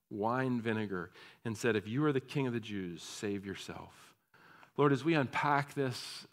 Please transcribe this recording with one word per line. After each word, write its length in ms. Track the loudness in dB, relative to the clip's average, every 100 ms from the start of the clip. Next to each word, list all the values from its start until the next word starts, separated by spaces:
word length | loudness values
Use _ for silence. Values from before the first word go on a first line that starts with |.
| _
wine 520 | -2 0 2 2 0
vinegar 500 | 0 0 0 -4 -6 -10 -20 -10
and 140 | -6 0
said, 180 | 2 2
'If 100 | 2
you 200 | 0 2
are 80 |
the 80 | 2
king 260 | 0 -2 0
of 60 |
the 80 | -2
Jews, 420 | -4 -4 -4 -6
save 420 | -10 -6 -4 -2 -4
yourself.'" 720 | -8 -8 -10 -12 -18 -20 _ _ -20 -20 -20 -6 2
Lord, 160 | 4
as 100 | 4
we 120 | 4 2
unpack 580 | 2 2 4 4 2
this, 520 | -2 -2 -2 -8 -12 -14